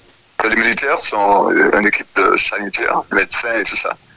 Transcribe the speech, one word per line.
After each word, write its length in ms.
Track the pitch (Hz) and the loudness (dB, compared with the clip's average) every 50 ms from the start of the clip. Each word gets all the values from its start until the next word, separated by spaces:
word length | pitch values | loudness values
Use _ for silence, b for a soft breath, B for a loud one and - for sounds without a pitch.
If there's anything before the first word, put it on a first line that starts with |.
| - - - - - - _ | -20 -20 -20 -20 -20 -12 _
que 100 | - 110 110 | -4 -2 0
les 60 | 107 | 0
militaires 440 | 113 110 117 110 - 139 139 165 170 | 0 0 0 -2 -2 -2 -2 -2 0
sont, 500 | - - 113 104 101 101 101 95 90 90 | -2 -2 0 0 2 4 4 4 2 2
euh, 280 | 87 85 - - 92 104 | 2 2 2 4 4 2
une 80 | 101 | 2
équipe 280 | 90 - - - - - | 2 0 -2 -6 -4 -2
de 220 | 98 98 95 92 | 0 2 2 2
sanitaires, 640 | - - - 104 104 101 98 - 92 90 - - - - - | 2 0 0 -2 -4 -6 -4 -4 -4 -2 -2 -2 -2 -4 -2
médecins 460 | 95 98 90 - - - 120 117 117 | -2 -2 -2 -2 -2 -4 -2 -2 -2
et 60 | 110 - | -2 -2
tout 120 | - - | -2 -2
ça, 220 | - - - - - - - - | -2 -2 -4 -6 -10 -14 -20 -20